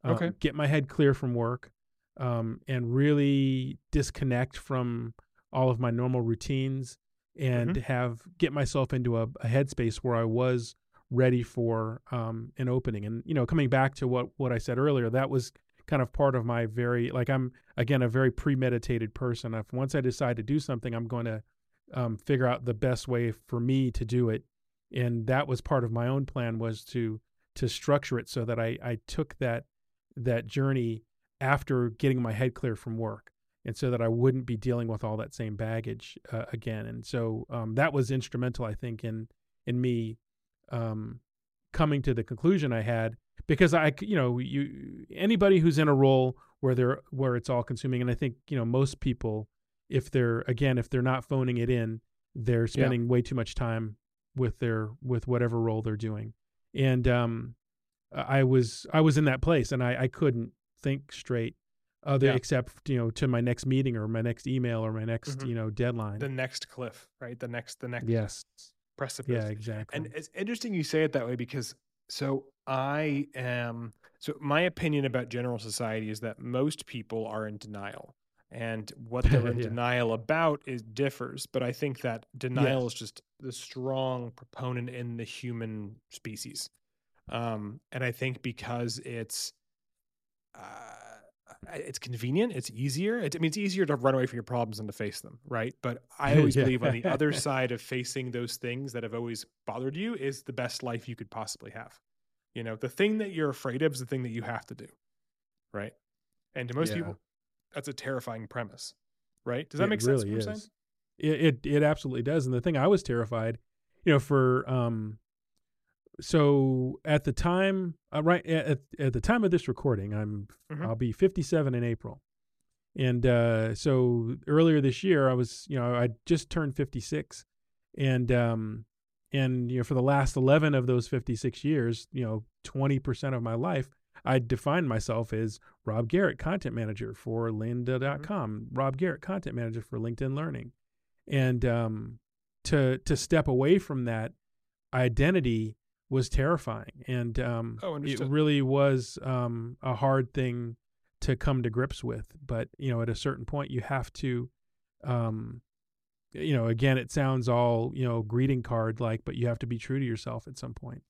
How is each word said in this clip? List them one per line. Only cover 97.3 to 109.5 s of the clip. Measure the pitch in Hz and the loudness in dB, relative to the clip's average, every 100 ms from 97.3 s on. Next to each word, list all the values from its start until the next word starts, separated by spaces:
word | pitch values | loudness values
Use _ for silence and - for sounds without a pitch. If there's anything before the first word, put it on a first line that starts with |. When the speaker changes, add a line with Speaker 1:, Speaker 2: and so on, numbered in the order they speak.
Speaker 1:
side | 131 151 131 127 | 0 -2 0 -2
of | 120 | -4
facing | - 131 - 135 127 | -6 -6 -4 -6 -6
those | 120 120 - | -6 -6 -6
things | 123 123 139 | -6 -6 -6
that | 117 | -8
have | 113 | -6
always | 117 120 113 - _ - | -6 -6 -8 -12 _ -10
bothered | 110 131 | -6 -4
you | 151 220 | -4 -6
is | 233 135 131 | -4 -6 -6
the | - | -10
best | 123 120 - | -6 -6 -6
life | 127 117 120 | -6 -6 -8
you | 113 | -14
could | 107 | -12
possibly | 110 107 - - | -10 -10 -12 -14
have. | - 120 - _ _ _ _ _ | -16 -18 -20 _ _ _ _ _
You | - | -10
know, | 113 110 | -8 -6
the | 131 | -6
thing | - 202 220 | 0 0 0
that | 208 | -4
you're | 165 151 | -2 -2
afraid | 131 135 120 | -2 -6 -2
of | 160 | -2
is | 131 | -2
the | 127 | -6
thing | 135 | -6
that | 123 | -4
you | 113 | -6
have | 113 113 - | -6 -8 -8
to | |
do, | - - _ _ _ _ _ _ _ _ | -16 -18 _ _ _ _ _ _ _ _
right? | 104 104 _ _ _ _ _ _ | -8 -8 _ _ _ _ _ _
And | - 120 | -10 -6
to | |
most | 127 160 | -2 -2
Speaker 2:
Yeah. | 107 | -2
Speaker 1:
people, | 160 - _ _ _ _ _ | -6 -10 _ _ _ _ _
that's | - 139 | -10 -10
a | |
terrifying | 127 131 131 117 113 110 | -8 -6 -6 -6 -10 -10
premise, | 123 110 - - _ _ _ _ _ | -8 -8 -10 -16 _ _ _ _ _
right? | - | -6